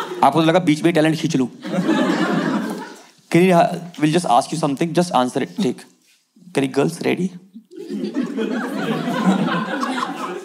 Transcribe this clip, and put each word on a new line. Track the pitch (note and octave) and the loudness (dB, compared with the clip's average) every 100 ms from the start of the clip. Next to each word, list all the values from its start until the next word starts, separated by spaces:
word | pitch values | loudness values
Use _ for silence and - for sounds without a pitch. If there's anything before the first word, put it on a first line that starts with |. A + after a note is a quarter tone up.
| - - | -8 2
आपको | C3+ D#3 | 2 4
तो | D#3+ | 4
लगा | F3+ | 4
बीच | F3 D3+ | 2 2
में | E3 | 2
ही | |
टैलेंट | E3 D#3 D#3 | 4 2 2
खींच | D#3 C3+ | 0 0
लूं। | A#2+ - - F#3 - - F3+ - - - - - - - - - - _ - | -2 -6 -6 -2 0 0 2 0 0 0 0 -2 -4 -8 -12 -18 -20 _ 0
Can | E3+ | 4
you, | F#3 E3+ - - - - | 6 6 4 0 -10 -2
we'll | D3+ E3+ | 2 2
just | - | 4
ask | A#2+ - | 2 2
you | D3+ | -2
something, | D3+ C3 E3+ D3+ | -2 0 0 0
just | F3 B2+ | 2 2
answer | B2 C3+ | 2 0
it, | - - | -4 -2
take। | C3 - - _ _ _ _ _ - C#3 | -2 -2 -12 _ _ _ _ _ -6 -2
कह | |
रही, | C3+ | 0
"girls, | C3 D#3+ - | 2 0 0
ready?" | C3 C3+ F#3 - - - _ F4+ - G#3 - - - A3+ A3 B3+ - - - - - - F#3 F#3+ - - - - - B3+ - - F3 - | -2 0 -2 -6 -20 -20 _ -16 -10 -6 -4 -4 -4 -4 -4 -4 -6 -4 -4 -4 -2 0 2 2 2 -2 -4 -4 -4 -4 -6 -8 -8 -10